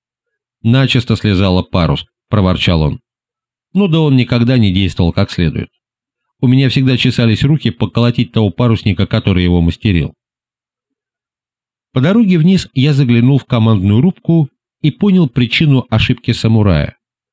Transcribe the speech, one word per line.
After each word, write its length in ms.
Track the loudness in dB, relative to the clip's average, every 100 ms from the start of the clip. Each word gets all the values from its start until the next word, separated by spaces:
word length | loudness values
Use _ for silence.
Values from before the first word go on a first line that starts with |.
| _ _ _ _ _ _
"Начисто 540 | 0 2 2 0 -2 -2
слезала 460 | 0 0 0 0
парус", 440 | -2 -2 -2 -2 -8 _ -4
проворчал 540 | 0 0 0 -2 0
он. 180 | 0 -4 _ _ _ _ _ _ _
"Ну 140 | -2 0
да 120 | 0
он 160 | 2 0
никогда 420 | 0 0 0 2
не 140 | 0
действовал 400 | 0 -2 -2 -2
как 180 | -2 -4
следует. 380 | -2 -4 -4 -12 _ _ _ _ _ _ -4
У 60 | 0
меня 220 | 2 0
всегда 280 | 0 0 0
чесались 460 | -2 0 0 0
руки 280 | 0 -2 -2
поколотить 640 | -4 -4 -2 -2 -2 -2
того 180 | -2 -2
парусника, 560 | 0 -2 0 -2 -2 -2
который 360 | -2 -2 0
его 180 | 0 0
мастерил". 540 | 0 -2 -2 -2 -2 -10 _ _ _ _ _ _ _ _ _ _ _ _ _ _ _ _ _
По 80 | -2
дороге 380 | 0 2 2 2
вниз 300 | 2 0 -2
я 180 | -2 0
заглянул 460 | 2 2 2 2 0
в 60 |
командную 560 | 0 0 0 2 2 2
рубку 480 | 0 -2 -2 0 0 _ _ _
и 80 | -4
понял 360 | -2 0 2 0
причину 560 | -2 -2 0 2 0 0
ошибки 400 | -2 -2 -4 -4
самурая, 680 | -4 0 2 2 0 -2 -10 _ _ _